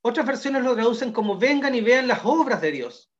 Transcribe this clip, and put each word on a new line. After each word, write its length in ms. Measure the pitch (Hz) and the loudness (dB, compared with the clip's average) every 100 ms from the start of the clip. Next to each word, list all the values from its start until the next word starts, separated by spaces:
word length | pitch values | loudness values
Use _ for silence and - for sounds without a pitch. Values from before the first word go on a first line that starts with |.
Otras 240 | - 269 254 | -2 -2 -2
versiones 360 | 269 277 269 | -2 -2 -2
lo 120 | 254 226 | 0 2
traducen 380 | 226 226 247 | 0 0 -4
como 260 | 220 214 185 | -2 -2 0
"vengan 340 | 254 285 277 | 2 2 0
y 80 | 247 | 0
vean 260 | 220 262 247 | 2 2 2
las 180 | 214 214 | 0 2
obras 360 | 320 269 196 | 2 2 0
de 100 | 156 | -2
Dios". 380 | 139 120 - _ _ | -4 -8 -12 _ _